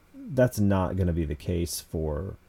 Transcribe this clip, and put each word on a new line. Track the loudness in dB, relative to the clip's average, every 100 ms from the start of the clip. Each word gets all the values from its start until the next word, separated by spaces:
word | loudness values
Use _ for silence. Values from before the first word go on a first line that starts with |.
| _ -16
that's | -4 2 4 4
not | 2 4 2 0
gonna | 0
be | 0 -2
the | -4
case | -2 -2 -2 -4
for, | -6 -4 -4 -4 -6 -10